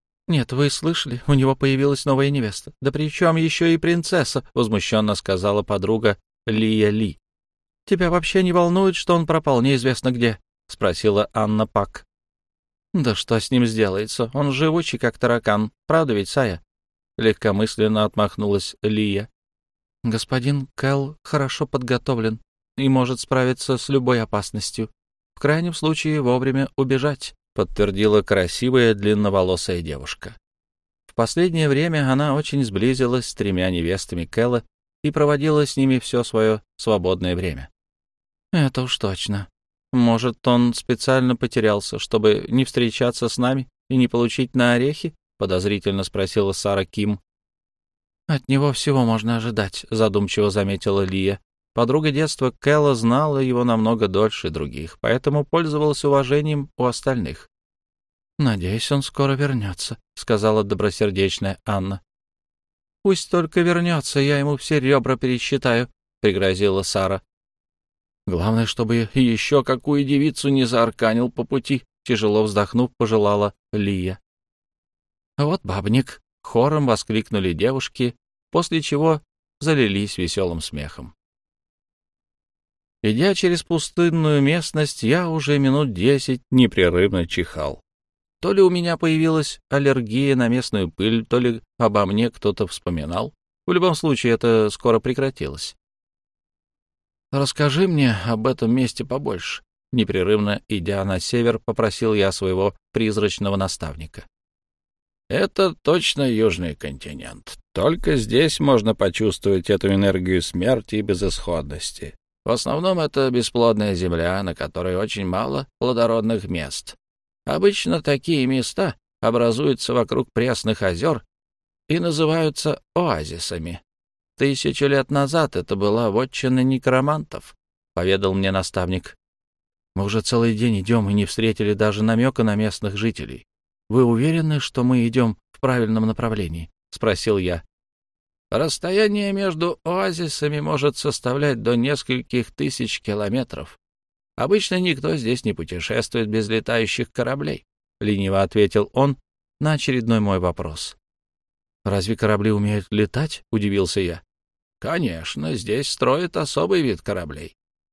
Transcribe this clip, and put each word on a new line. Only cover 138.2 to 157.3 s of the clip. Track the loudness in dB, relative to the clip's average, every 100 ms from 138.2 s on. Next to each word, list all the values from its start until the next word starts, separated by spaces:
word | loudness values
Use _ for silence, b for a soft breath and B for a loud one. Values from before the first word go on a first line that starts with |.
| _ _ -6
«Расстояние | -2 -2 -4 -2 2 2 2 -2
между | -2 -2 -2 -4 -4
оазисами | -4 -2 -2 -4 -6 -4 -4 -2
может | -2 0 0 -2
составлять | -4 -4 -2 0 0 0
до | 0 2
нескольких | 2 -2 -2 -4 -2 -4 -4
тысяч | -4 -6 -4 -6 -6
километров. | -6 -4 -2 -4 -6 -10 -14 -18 _ _ _ _ _ -6
Обычно | 0 0 0 -2
никто | 0 -2 -2 -2
здесь | -2 -2
не | -2
путешествует | -4 -6 -8 -4 -4 -4 -4 -2
без | -2 0
летающих | -2 -2 -2 -2 -4 -6
кораблей», | -4 -4 -4 -6 -8 _ _ _ -8
лениво | -2 0 0 0
ответил | 2 2 2 2 0
он | 2 0 0 _ _ _ -4
на | -2
очередной | -2 0 -2 2 2
мой | 2 0
вопрос. | 0 -2 -8 -10 -12 -16 _ _ _ _ _ _ _ _
«Разве | -4 -2 -2 0
корабли | 0 2 2
умеют | 2 2 -2 -2
летать?» | 0 0 0 -4 -6 -4
удивился | -2 0 0 0 0
я. | -2 -4 -12 _ _ _ _ _
«Конечно, | -6 -2 -2 -4 -10 -8 -6 -6
здесь | -4 -4 -4
строят | -2 0 0 -2 -4
особый | -4 -2 0 2
вид | 0 -2
кораблей. | -4 -6 -6